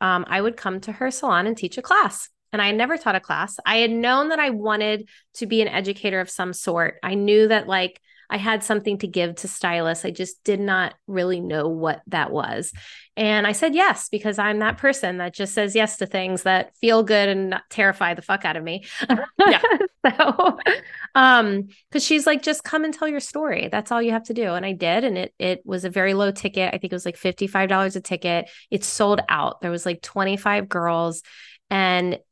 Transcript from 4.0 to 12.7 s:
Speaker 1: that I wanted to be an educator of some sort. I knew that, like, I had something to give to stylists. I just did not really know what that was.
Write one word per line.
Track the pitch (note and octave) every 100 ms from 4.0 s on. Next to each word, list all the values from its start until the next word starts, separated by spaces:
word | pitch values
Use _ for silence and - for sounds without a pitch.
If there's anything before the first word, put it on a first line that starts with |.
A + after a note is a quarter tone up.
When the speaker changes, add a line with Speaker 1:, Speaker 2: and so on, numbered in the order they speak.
| A#3+ C4+ D4+
Speaker 1:
that | D#4+
I | C#4+
wanted | A3 G#3+ G#3+ G#3+ G#3+ G#3+ _ _
to | - G3+
be | A3
an | G#3+
educator | F3+ G3 G3+ G#3 F#3+
of | F#3
some | - F3+
sort. | F3+ - E3+ E3 -
I | -
knew | G3 G3+ G#3 G#3+
that, | A3 G3+
like, | F#3+ F#3 - _ _ _
I | F#3
had | G#3+ A3
something | G#3+ G#3 G#3 G3+
to | G3
give | F3+ F3 E3+
to | F#3
stylists. | - F3+ E3+ E3 E3
I | F#3
just | F3 F#3 -
did | - G3
not | G3+ F#3 F3 - -
really | F#3+ F3+ F3+
know | F3 D#3 D3+
what | E3 D#3+ - -
that | E3+ D3
was. | D3+ A#2 A2+ F3